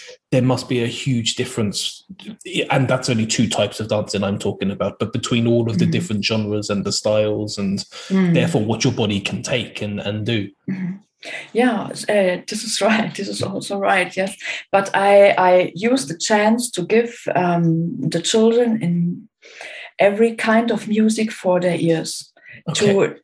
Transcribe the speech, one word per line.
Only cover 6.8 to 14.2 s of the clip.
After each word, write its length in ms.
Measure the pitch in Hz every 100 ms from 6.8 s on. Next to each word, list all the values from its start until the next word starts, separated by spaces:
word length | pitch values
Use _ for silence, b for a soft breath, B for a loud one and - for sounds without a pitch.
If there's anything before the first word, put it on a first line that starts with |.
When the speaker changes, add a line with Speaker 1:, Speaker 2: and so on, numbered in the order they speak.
Speaker 1:
the 60 | 98
styles 680 | - 107 107 107 104 107 -
and 200 | 98 98 - B B
Speaker 2:
Mm. 260 | 190 180
Speaker 1:
therefore 300 | 165 120 -
what 180 | 107 110
your 100 | 127
body 280 | 113 107 101
can 220 | - 98
take 400 | - 127 113 -
and, 180 | 104 101
and 260 | 98 104 104
do. 220 | 113 98 - -
Speaker 2:
Mm-hmm. 280 | 190 180 196 _ _ B B B
Yeah, 360 | 214 254 202 - - -
uh, 340 | 208 185 180 -
this 160 | -
is 160 | - -
<laughs> 80 | 202
right. 260 | 214 -
This 140 | - 202
is 140 | -
also 360 | - 190 - 202
right, 360 | 196 196 180
yes. 200 | -